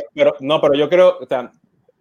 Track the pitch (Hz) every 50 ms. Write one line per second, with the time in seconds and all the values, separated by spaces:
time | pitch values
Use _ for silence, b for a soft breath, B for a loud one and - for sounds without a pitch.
0 | 147 - - 151 143 147 - - 135 139 156 156 160 147 139 143 147 139 180 175
1 | 180 185 185 - 127 - 139 127 120 - _ _ _ _ _ _ _ _ _ _